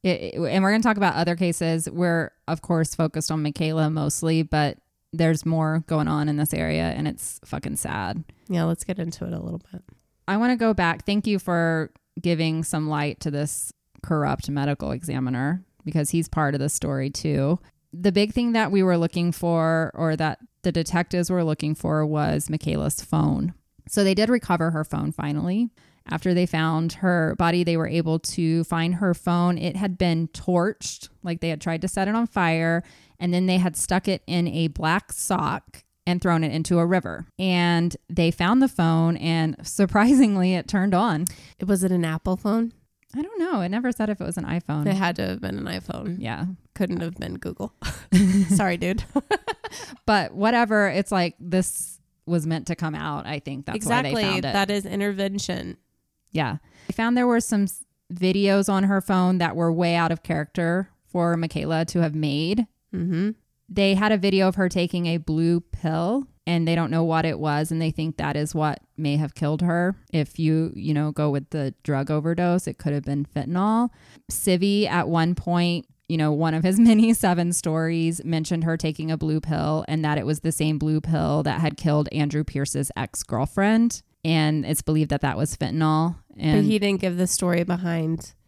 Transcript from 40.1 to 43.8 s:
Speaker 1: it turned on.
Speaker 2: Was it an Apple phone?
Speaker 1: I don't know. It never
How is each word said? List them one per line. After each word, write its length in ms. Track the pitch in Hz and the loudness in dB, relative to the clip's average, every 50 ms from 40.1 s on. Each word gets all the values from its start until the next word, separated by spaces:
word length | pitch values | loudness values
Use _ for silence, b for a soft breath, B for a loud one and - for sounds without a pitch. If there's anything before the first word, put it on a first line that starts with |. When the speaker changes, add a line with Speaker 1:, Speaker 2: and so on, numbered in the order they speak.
| 285 262 269 214 202 190 180 185 185 | 8 6 6 6 4 2 2 2 2
Speaker 1:
it 120 | 175 - | 0 -2
turned 280 | - - 196 185 202 185 | -2 0 0 2 2 2
on. 320 | 175 214 233 175 151 175 175 B B B B B B 185 | 2 2 2 2 0 -2 -4 B B B B B B 0
Speaker 2:
Was 200 | 180 196 185 180 | 0 2 2 2
it 80 | 185 | 2
an 120 | 185 175 170 | 2 2 0
Apple 320 | 160 160 165 _ - 185 | 0 -2 -2 _ -2 -2
phone? 360 | 190 - 208 208 226 233 226 - _ _ _ _ _ _ _ - | 0 0 0 0 0 0 -2 -6 _ _ _ _ _ _ _ -8
Speaker 1:
I 80 | 254 | -8
don't 160 | 302 381 453 403 | -8 -6 -4 -4
know. 220 | 330 370 349 214 | -2 -2 0 -2
It 80 | 175 180 | -2 -2
never 240 | 196 233 | -2 -2